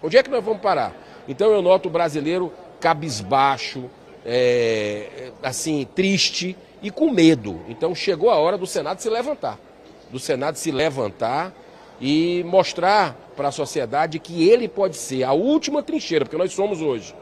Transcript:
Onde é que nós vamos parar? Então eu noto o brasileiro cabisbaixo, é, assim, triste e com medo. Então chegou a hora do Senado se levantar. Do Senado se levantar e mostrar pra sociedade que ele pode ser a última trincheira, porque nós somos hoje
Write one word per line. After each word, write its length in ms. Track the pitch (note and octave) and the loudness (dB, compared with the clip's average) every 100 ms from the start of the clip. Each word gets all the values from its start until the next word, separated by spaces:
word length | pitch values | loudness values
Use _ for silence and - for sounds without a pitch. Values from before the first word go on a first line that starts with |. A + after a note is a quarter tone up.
Onde 140 | D#3+ A3 | 4 2
é 60 | |
que 80 | C4+ | 4
nós 120 | C4 | -2
vamos 200 | G3+ G#3+ | -2 -2
parar? 340 | G3+ E3 A2 - - - - | 0 0 -2 -6 -20 -20 -14
Então 240 | C3+ G#3+ | 0 2
eu 80 | G#3 | 4
noto 300 | F#3+ G3 F#3 | 4 4 2
o 20 | |
brasileiro 580 | E3 E3+ D3+ D3 F3+ F3+ - - - | 0 0 0 -2 -2 -2 -8 -20 -2
cabisbaixo, 1080 | E3+ D#3+ D#3+ A2 G2 C3+ C#3 C3+ - C3+ B2 - - - | 0 0 -2 -8 0 4 4 2 -6 -10 -12 -16 -20 -16
é, 1080 | - B2 B2 B2 A#2 A2 G#2 G#2 G#2 - B2+ A2 | -2 2 2 4 2 0 -2 -6 -10 -14 -16 -8
assim, 440 | C3+ B2+ D#3+ D3+ C3 | -6 -6 -2 -2 -4
triste 640 | - F#3+ G3 - - F3 F#3 - - | -2 0 2 0 -2 -8 -10 -18 -14
e 80 | G#3 | -12
com 200 | - D#4 | 0 0
medo. 500 | A3 E3 D3+ G#2 E2+ - | 6 6 6 0 -10 -12
Então 260 | A#2 D#3+ | -4 -4
chegou 360 | F3 - E3 G#3 | -2 -2 2 4
a 80 | F#3 | 4
hora 180 | D#3+ G3 | 2 0
do 100 | F3+ | -4
Senado 340 | F#3+ D3 F#3+ | -4 -4 -6
se 100 | A#3 | -4
levantar. 480 | A3+ B3 D4 - G#2 - - - - - | -2 -2 -4 -6 -8 -18 -20 -20 -20 -14
Do 80 | B2+ | -12
Senado 380 | - C3 C#3+ D#3+ | -4 -2 -2 -4
se 140 | E3 | -4
levantar 840 | C3+ D#3 C3 G#2+ F#2+ A2+ C#3 F3+ - - - - - | -2 -2 -2 -6 -4 -4 -2 -6 -10 -20 -20 -20 -8
e 460 | B2+ D3+ E3+ F3 E3+ | 0 2 2 0 2
mostrar 680 | F#3 F3 - F3 G#3 F3 - - | 2 2 0 2 4 2 -4 -18
pra 160 | - C#3 | -4 -4
sociedade 680 | C3+ C#3+ D#3 A#2+ C3+ E3 D#3 | -2 -4 -4 -2 -2 -2 -4
que 280 | - E3+ E3 | -8 2 6
ele 220 | A#3+ A3+ | 6 4
pode 260 | - F#3+ | -2 -2
ser 300 | D#3+ - C3 | -2 -8 -2
a 80 | B2+ | 2
última 500 | C#3+ A3+ D#4 D4+ D4 | 2 2 0 0 -4
trincheira, 440 | C#4+ D#4 - D#3+ C3+ | -2 -6 -2 -2 0
porque 100 | E3 | -2
nós 160 | F#3 | -4
somos 300 | F#3 G3+ F#3 | -2 -4 -2
hoje 320 | D#3 A#2+ - - | -2 -2 -6 -20